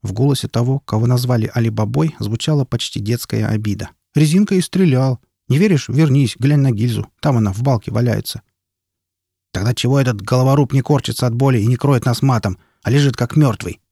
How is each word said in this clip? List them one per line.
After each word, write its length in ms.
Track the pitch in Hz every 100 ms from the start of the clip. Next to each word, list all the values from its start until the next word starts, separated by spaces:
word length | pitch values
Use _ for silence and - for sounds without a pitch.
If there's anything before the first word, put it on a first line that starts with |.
В 100 | 107
голосе 360 | 98 139 139 120
того, 320 | 117 120 135
кого 260 | - 107 120
назвали 440 | 123 123 123 110
Али 160 | - 113
Бабой, 440 | 107 107 131 160 -
звучала 460 | 104 117 - 147
почти 360 | 131 120 - -
детская 460 | 104 120 - 110 107
обида. 440 | 107 107 98 98 _ _
«Резинкой 440 | 151 151 180 208 190
и 20 |
стрелял! 600 | - 185 185 127 131 123 _ _ _
Не 100 | 131
веришь? 300 | 208 156 -
Вернись, 480 | 123 156 131 127 -
глянь 220 | 127 147
на 100 | 135
гильзу. 380 | 107 120 107 101 _
Там 160 | 151 123
она 160 | 107
в 100 | 98
балке 280 | 131 120 -
валяется». 520 | 113 120 107 - 113 _ _ _ _ _ _ _ _ _ _ _
«Тогда 220 | 92 104
чего 260 | 123 123 139
этот 200 | 127 104
головоруб 520 | 95 127 131 139 117
не 100 | 135
корчится 440 | - 147 - 113 127
от 80 |
боли 240 | 117 139 123
и 80 | 107
не 100 | 123
кроет 280 | 143 131
нас 180 | 123 117
матом, 360 | 135 120 101 92 _ _
а 80 | -
лежит 260 | 135 143 120
как 200 | 120 156
мертвый?» 440 | 143 104 107 104 _